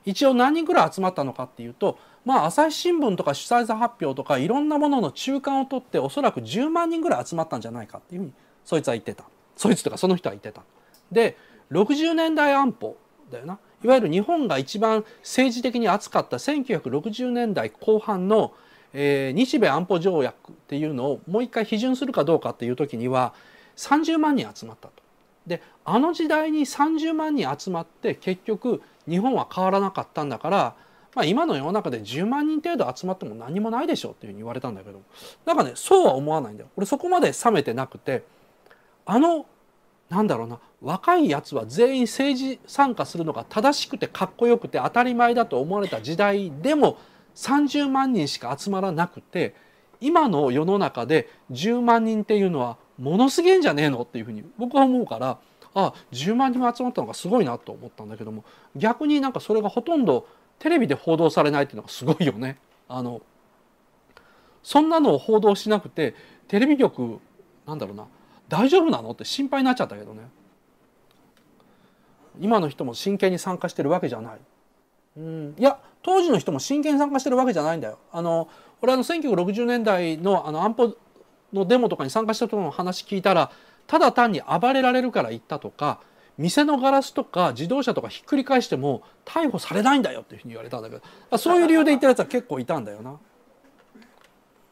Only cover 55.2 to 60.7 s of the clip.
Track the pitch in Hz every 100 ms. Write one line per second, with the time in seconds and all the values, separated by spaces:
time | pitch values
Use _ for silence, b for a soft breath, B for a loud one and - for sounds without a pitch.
55.2 | 127 - b b b 196 165 B B 123
56.2 | 165 233 262 247 240 240 247 - 110 -
57.2 | 175 240 147 117 - 107 120 - 107 107
58.2 | 110 110 b b b 139 214 233 302 294
59.2 | 269 - - 220 208 - 277 330 208 147
60.2 | b b b _ 311